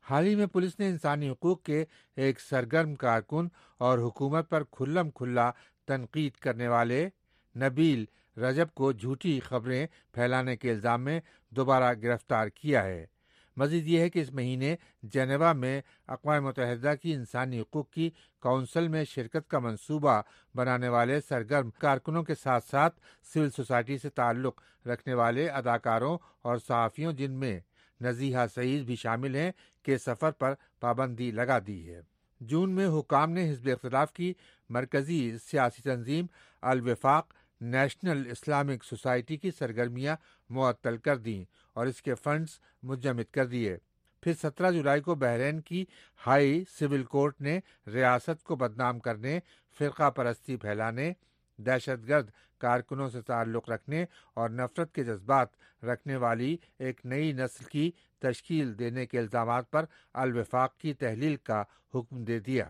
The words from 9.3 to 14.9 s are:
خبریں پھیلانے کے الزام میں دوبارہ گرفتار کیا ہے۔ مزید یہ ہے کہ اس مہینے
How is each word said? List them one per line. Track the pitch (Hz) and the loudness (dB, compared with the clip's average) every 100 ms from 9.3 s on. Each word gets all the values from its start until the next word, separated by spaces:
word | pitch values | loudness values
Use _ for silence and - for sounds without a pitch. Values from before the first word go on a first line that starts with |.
| 139 | 0
خبریں | - 127 117 127 160 _ _ | 0 -4 -2 -4 -4 _ _
پھیلانے | - 123 127 127 120 | -2 2 2 0 -2
کے | 123 | -2
الزام | 113 117 120 | 0 2 0
میں | 131 165 - _ _ | 0 -4 -6 _ _
دوبارہ | 117 131 131 123 120 | -2 4 6 4 2
گرفتار | 117 120 _ 117 107 | 0 -2 _ 0 0
کیا | - 147 135 | -4 2 2
ہے۔ | 95 90 80 _ _ _ _ - | 2 -4 -10 _ _ _ _ -2
مزید | 143 165 156 | 0 0 2
یہ | 170 | 4
ہے | 170 | 4
کہ | 175 | 2
اس | 139 | -2
مہینے | 135 123 127 135 170 _ | -2 -2 -2 -2 -4 _